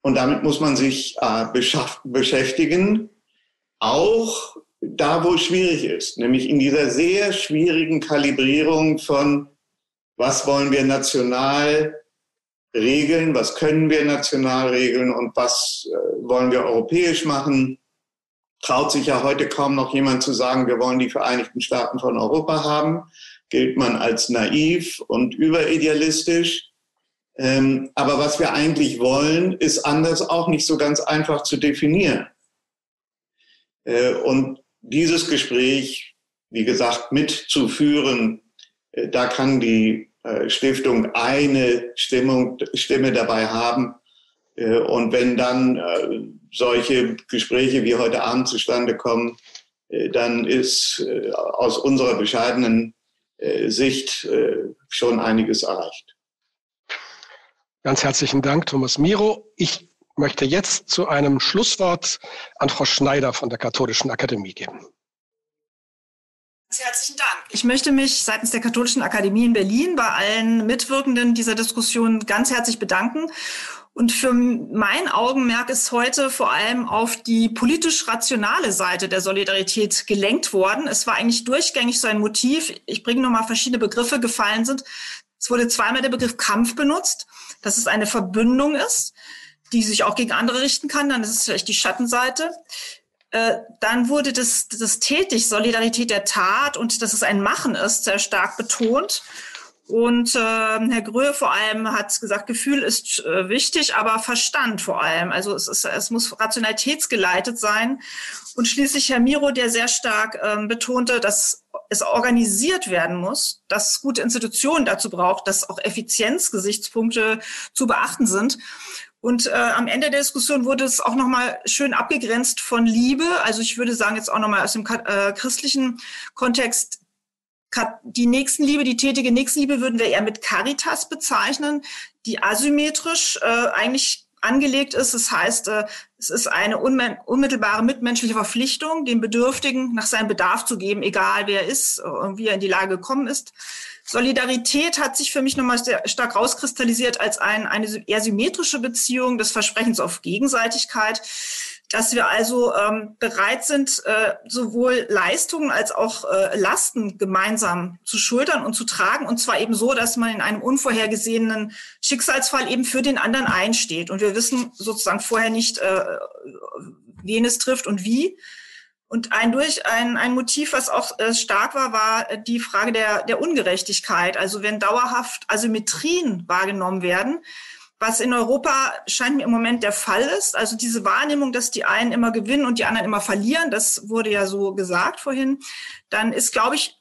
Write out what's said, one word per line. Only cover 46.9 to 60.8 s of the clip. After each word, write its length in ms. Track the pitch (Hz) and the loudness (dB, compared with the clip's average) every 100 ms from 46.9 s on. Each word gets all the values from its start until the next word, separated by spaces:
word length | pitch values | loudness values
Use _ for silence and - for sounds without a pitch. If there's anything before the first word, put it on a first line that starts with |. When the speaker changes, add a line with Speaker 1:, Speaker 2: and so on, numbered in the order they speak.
| 131 117 110 - | 2 2 -4 -6
Speaker 1:
Gespräche 560 | 120 - 123 131 131 110 | -4 0 2 2 2 2
wie 100 | 120 | 2
heute 260 | 117 113 | 2 0
Abend 260 | 113 123 123 | 0 0 0
zustande 500 | 113 - 123 120 113 | -2 0 0 0 -2
kommen, 400 | 123 117 120 117 - - _ _ _ | 0 0 0 -6 -20 -20 _ _ _
äh, 220 | - - | -4 0
dann 360 | 120 120 117 - | 0 0 0 0
ist, 540 | 127 127 - - - | 0 2 0 -2 -2
äh, 320 | - - 104 | -4 -4 -4
aus 460 | - - - 123 - | -4 -4 0 0 2
unserer 400 | 139 135 123 101 | 2 2 2 2
bescheidenen, 760 | 104 120 120 120 117 113 113 _ _ _ _ _ | 0 0 0 2 4 2 0 _ _ _ _ _
äh, 320 | - 110 110 | -2 0 0
Sicht, 560 | 110 131 135 131 - - | 2 0 0 -4 -6 -2
äh, 320 | 123 120 - - - _ | 0 0 -2 -6 -12 _
schon 320 | - 120 113 | -2 0 2
einiges 420 | 113 110 110 107 | 2 2 2 0
erreicht. 540 | - 92 82 - _ _ _ _ _ _ _ _ _ - - - - - _ _ _ _ | -2 -4 -6 -12 _ _ _ _ _ _ _ _ _ -14 -14 -20 -20 -20 _ _ _ _
Speaker 2:
Ganz 200 | - 135 | -2 0
herzlichen 400 | 143 131 143 139 | 0 0 0 2
Dank, 240 | 139 151 - | 2 0 0
Thomas 320 | 139 127 - | -2 0 2
Miro. 520 | 156 202 214 214 - - | 4 4 2 0 -8 -4
Ich 340 | 175 - _ _ _ - | -2 -2 _ _ _ -2
möchte 300 | 143 - 135 | -2 0 0
jetzt 440 | 175 190 - | 0 0 -4